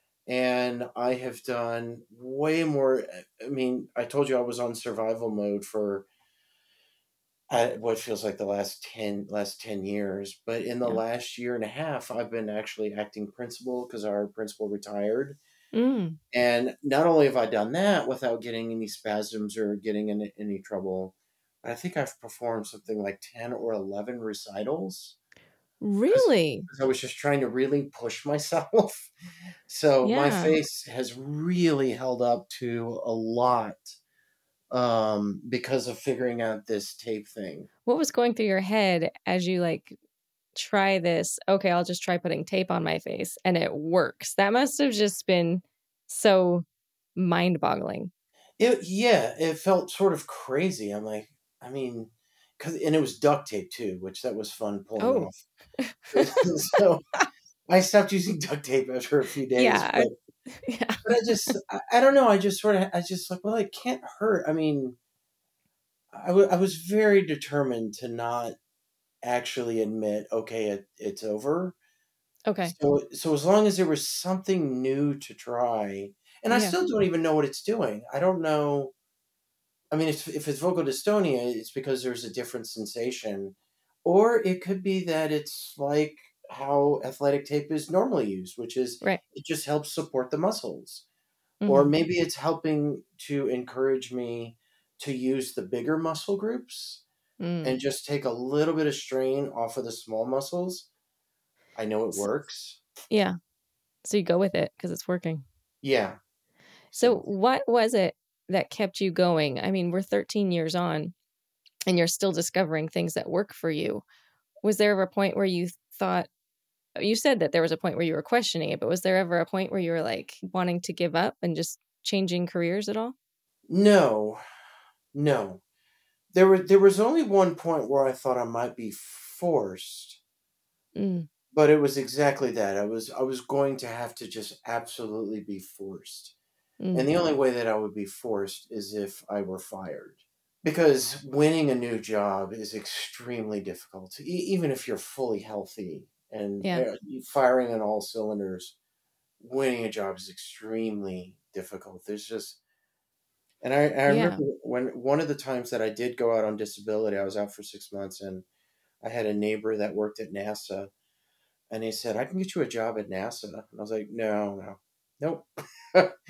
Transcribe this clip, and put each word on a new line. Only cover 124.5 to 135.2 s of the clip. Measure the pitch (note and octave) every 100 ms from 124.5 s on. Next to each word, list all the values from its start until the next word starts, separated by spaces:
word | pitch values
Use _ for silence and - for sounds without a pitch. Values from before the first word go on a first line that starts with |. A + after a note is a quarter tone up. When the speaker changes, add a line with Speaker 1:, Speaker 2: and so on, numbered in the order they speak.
| - - - _ _ _
Speaker 1:
No. | C#3+ D3 B2+ G2 F#2 _ _ _ _ _ _ _
There | F#3 F#3+
were, | F#3+
there | F#3 G3
was | G3 F#3+
only | A3+ E4
one | A#3 G3 F#3 -
point | E3+ D#3 A2+
where | C#3 C3+
I |
thought | B2+ C3+ B2+
I | A#2
might | A#2 A#2+ A2+
be | A2
forced. | F#2+ - - - - F3 D3 G2+ F#2 - - - - _ _ _ _ _ _ _ -
Speaker 2:
Mm. | G3+ F3 D#3 _ _
Speaker 1:
But | D3+ D3+
it | D3+
was | C#3 C#3
exactly | B2+ C3 C#3+ C#3 C3
that. | A2+ G2+ G2
I | G#2
was, | A2+ A2
I | -
was | C3 B2+
going | - C#3 C#3 C3+
to | B2
have | A#2 A#2 -
to | G#2+
just | A2 G2+ - -
absolutely | A#2 - - A2 G#2+